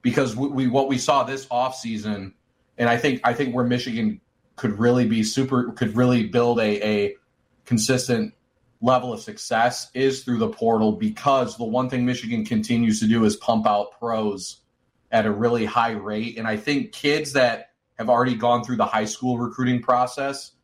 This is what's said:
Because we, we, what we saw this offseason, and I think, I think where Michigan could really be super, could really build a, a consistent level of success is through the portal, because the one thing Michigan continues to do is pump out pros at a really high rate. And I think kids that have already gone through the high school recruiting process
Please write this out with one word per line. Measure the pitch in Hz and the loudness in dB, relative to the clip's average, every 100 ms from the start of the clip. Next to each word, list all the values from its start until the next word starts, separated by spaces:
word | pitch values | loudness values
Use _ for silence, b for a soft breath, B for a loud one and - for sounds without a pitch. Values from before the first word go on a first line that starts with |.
Because | 123 127 127 110 | 0 0 -2 -2
we, | 139 | -4
we, | 135 127 | 0 0
what | 131 139 | 2 0
we | 127 | 0
saw | - 143 | 2 2
this | 127 135 - | 0 -6 -4
offseason, | 123 127 - 117 107 104 101 98 _ _ _ _ - | -2 -2 -4 -8 -6 -4 -6 -8 _ _ _ _ 0
and | 117 | 2
I | 120 | 2
think, | 147 123 | 0 2
I | 120 | 0
think | 120 131 | 0 -2
where | 123 | 0
Michigan | 120 120 123 113 110 107 _ _ _ | 0 0 -2 -2 -2 -4 _ _ _
could | - 117 104 | -6 -4 2
really | 120 123 117 | 2 4 2
be | 113 | 2
super, | 107 - 131 127 120 | 0 0 0 0 -2
could | - 113 107 | -4 -2 2
really | 123 120 107 | 4 4 2
build | 120 120 117 | 2 2 2
a, | 107 104 | 0 0
a | 107 104 101 - _ _ _ _ | 0 0 0 -4 _ _ _ _
consistent | - 117 107 127 - 117 107 _ _ _ _ _ | -2 0 2 0 2 -2 -2 _ _ _ _ _
level | 117 127 123 | 2 2 2
of | 107 | -8
success | - 104 - 113 123 123 - | -12 -14 -4 2 2 0 -10
is | 127 135 135 | 0 0 0
through | - 117 | -2 -2
the | 110 | -2
portal, | - 113 113 107 | 0 0 2 2
because | 90 107 - 143 135 117 - | 0 -4 -2 0 2 0 -6
the | |
one | 113 120 127 | -4 -2 -2
thing | 131 | -2
Michigan | 123 123 113 117 | -2 -2 -4 -6
continues | 107 110 107 117 117 107 | -2 -2 0 0 2 2
to | 110 | 2
do | 113 | 4
is | 107 107 | 4 2
pump | - 110 107 | 0 2 2
out | 104 104 - | 0 -2 -6
pros | 117 113 107 98 90 - _ _ _ _ _ | -4 -2 -2 -4 -12 -16 _ _ _ _ _
at | 117 107 | 2 2
a | |
really | 101 117 120 | 0 0 0
high | 107 120 117 | 0 0 0
rate. | 107 98 107 117 113 | -2 -6 -6 -6 -6
And | 113 | -4
I | 107 | -4
think | - 139 107 | -2 -2 -4
kids | - 143 151 147 | -4 0 0 0
that | 135 123 113 - _ _ - | 2 2 0 -10 _ _ -8
have | 113 | 2
already | 123 127 | 4 4
gone | 113 120 120 | 2 2 2
through | 110 117 | 0 -2
the | 104 | 0
high | 110 | 0
school | 107 - 127 120 | -2 -4 -2 -2
recruiting | 120 - 123 123 | -4 -2 0 0
process | - 123 123 - 139 135 - _ | 2 2 2 -2 -4 -6 -12 _